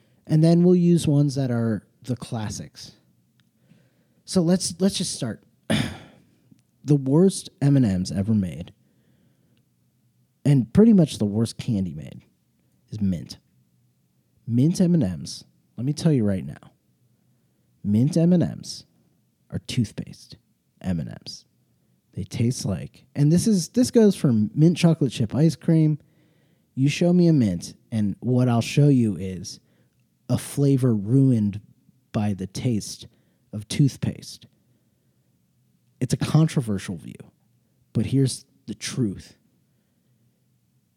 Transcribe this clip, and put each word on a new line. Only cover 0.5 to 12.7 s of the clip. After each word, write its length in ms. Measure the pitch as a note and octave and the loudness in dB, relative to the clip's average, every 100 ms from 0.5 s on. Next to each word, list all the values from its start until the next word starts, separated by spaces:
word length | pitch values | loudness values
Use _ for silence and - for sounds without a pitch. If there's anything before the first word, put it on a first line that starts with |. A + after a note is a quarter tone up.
| E3+ | 4
we'll 140 | F3 F3+ | 4 4
use 300 | F3 E3+ - | 4 2 2
ones 280 | C#3+ D3 | 2 2
that 160 | C3 C3 | -2 -4
are 360 | A#2 A2+ G#2+ - _ | -2 -2 -4 -8 _
the 140 | G#2 A#2+ | -8 -8
classics. 760 | - A#2 G#2+ - - - - - _ _ _ _ _ _ _ _ _ _ _ _ | -8 -8 -8 -10 -14 -18 -20 -20 _ _ _ _ _ _ _ _ _ _ _ _
So 160 | - F#3 | -4 0
let's, 340 | E3 F#3 - - | 2 0 -2 -2
let's 160 | G3 - | -2 -2
just 180 | F#3+ | -6
start. 280 | - A#2+ - _ _ - | -6 -8 -10 _ _ -4
<clears throat> 100 | - - - - _ _ _ _ _ _ _ | -4 -4 -8 -20 _ _ _ _ _ _ _
The 120 | - D3 | 0 0
worst 520 | C3 D3+ F#3+ - - - | 2 2 2 0 -12 -4
M 160 | C#3+ C#3 | 2 2
and 100 | A#2 | 2
M's 240 | F2+ F#2 | 0 -4
ever 240 | E2+ G2 | -4 0
made, 380 | A2 F2+ C#2+ - _ _ _ _ _ _ _ _ _ _ _ _ _ _ _ _ _ | 0 -2 -6 -14 _ _ _ _ _ _ _ _ _ _ _ _ _ _ _ _ _
and 280 | C#3 C#3+ A2 | 2 2 2
pretty 200 | - A3+ | 4 6
much 260 | G3+ D3+ - | 6 4 0
the 60 | |
worst 320 | G#2 G#2 A2+ - | -2 -2 -4 -4
candy 380 | - G#2 F2+ | -4 -2 -4
made, 280 | D2+ C#2+ - _ _ _ _ _ | -8 -14 -18 _ _ _ _ _